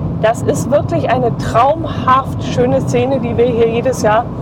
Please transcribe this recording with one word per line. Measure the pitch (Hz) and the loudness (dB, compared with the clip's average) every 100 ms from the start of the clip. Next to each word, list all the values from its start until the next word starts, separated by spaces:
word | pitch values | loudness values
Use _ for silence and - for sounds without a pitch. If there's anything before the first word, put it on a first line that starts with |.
| - - | -6 -2
Das | 220 - | 0 0
ist | 214 - - | -2 -2 0
wirklich | 294 339 330 - | 0 0 -2 0
eine | 262 233 135 | 0 0 -2
traumhaft | - 226 262 330 302 - 254 262 269 - | -2 2 2 2 -4 -4 2 2 0 -4
schöne | - - 247 269 | -4 0 2 0
Szene, | - 240 247 269 | 0 0 0 0
die | 233 220 | 0 2
wir | 247 | 2
hier | 233 226 | 2 2
jedes | 233 247 240 | 2 -2 0
Jahr | 220 214 240 - | 2 2 0 -4